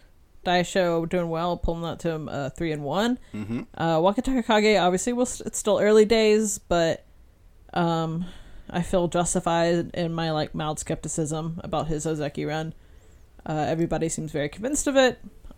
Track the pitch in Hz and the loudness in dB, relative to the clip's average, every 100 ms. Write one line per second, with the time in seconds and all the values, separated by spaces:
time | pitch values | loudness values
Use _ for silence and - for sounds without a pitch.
0 | - _ _ - - 180 175 196 175 165 | -20 _ _ -8 -2 0 0 0 2 0
1 | 165 180 170 160 175 170 - 165 165 165 | 0 -2 -2 -2 -2 -2 -2 -2 -6 -4
2 | 170 160 147 135 135 - 170 151 143 170 | -4 -4 -6 -6 -6 -6 -4 -4 -2 0
3 | 233 254 - 104 104 120 - - 165 160 | 0 -2 -6 -10 -6 -8 -8 -4 0 4
4 | 180 202 262 262 220 214 214 202 180 185 | 4 2 0 -2 4 4 6 6 4 2
5 | - 240 247 - - - - 196 208 214 | 0 0 -2 -2 -8 -4 0 4 6 8
6 | 214 226 214 214 214 - - 175 165 - | 8 6 6 4 2 -4 0 2 2 0
7 | - - - _ - - - - 170 165 | -6 -20 -20 _ -20 -20 -8 0 0 0
8 | 160 160 180 - - - - - 165 190 | -2 -4 -6 -10 -18 -18 -8 -4 0 0
9 | 175 175 170 185 175 170 170 170 170 - | 2 0 0 0 0 2 2 2 -2 -4
10 | 170 165 165 156 151 160 156 151 - 156 | -4 -2 -2 -2 -2 -4 -4 -6 -6 -6
11 | 160 - 151 156 160 165 - 165 151 151 | -4 -4 -4 -4 -6 -8 -6 -4 -2 -4
12 | 156 156 147 - 147 156 160 - - - | -4 -4 -4 -6 -6 -4 -6 -10 -20 -20
13 | - - - - - 156 151 160 170 156 | -20 -20 -20 -14 -6 -2 -2 0 0 0
14 | 165 - 156 151 147 - 233 294 - 269 | -2 -4 -6 -4 -6 -6 -4 -2 2 4
15 | 254 - - - - | 4 2 -10 -18 -20